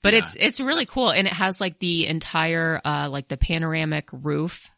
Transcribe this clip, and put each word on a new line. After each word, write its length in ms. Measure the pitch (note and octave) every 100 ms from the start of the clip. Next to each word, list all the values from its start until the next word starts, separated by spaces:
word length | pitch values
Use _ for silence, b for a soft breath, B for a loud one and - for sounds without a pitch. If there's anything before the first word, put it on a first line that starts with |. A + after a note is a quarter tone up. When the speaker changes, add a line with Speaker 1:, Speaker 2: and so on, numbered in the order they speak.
Speaker 1:
But 100 | G3+
Speaker 2:
Yeah. 80 | A3+
Speaker 1:
it's, 160 | - -
it's 220 | B3 -
really 240 | C4 E4
Speaker 2:
That's 100 | C4
Speaker 1:
cool. 160 | - G#3
And 160 | D#3+ G3
it 60 |
has, 280 | F#3 F#3+ F#3
like, 200 | F#3+ -
the 260 | F3+ E3+ D#3
entire, 720 | D#3+ - E3 D#3+ E3 E3 D#3+
uh, 240 | D3 D3 D3
like, 160 | C#3 -
the 100 | C#3
panoramic 720 | - E3 E3 D#3+ D#3 D3+ -
roof 580 | B2+ C#3+ D3 E3 - -